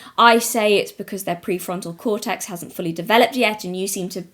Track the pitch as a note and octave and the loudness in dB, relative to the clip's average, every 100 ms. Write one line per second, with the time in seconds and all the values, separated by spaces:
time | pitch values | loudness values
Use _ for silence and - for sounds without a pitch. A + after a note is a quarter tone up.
0 | - - A#3 A#3 A#3 A#3+ G#3+ G3+ - - | -18 4 6 6 4 0 4 4 2 -6
1 | G3 G3 F#3 F3 - F3+ - F3+ F3 E3+ | -10 -8 -6 -6 -4 -4 -4 -6 -6 -6
2 | - G#3 G#3+ F#3+ - F3 E3 - F3 E3 | -4 -2 -2 -6 -6 -10 -12 -8 -6 -6
3 | F3 A3 B3 C4+ A3 G#3+ F3+ F#3 F#3+ G3 | 2 4 4 2 0 -2 -6 -6 -6 -4
4 | F#3 - F3+ | -6 -8 -12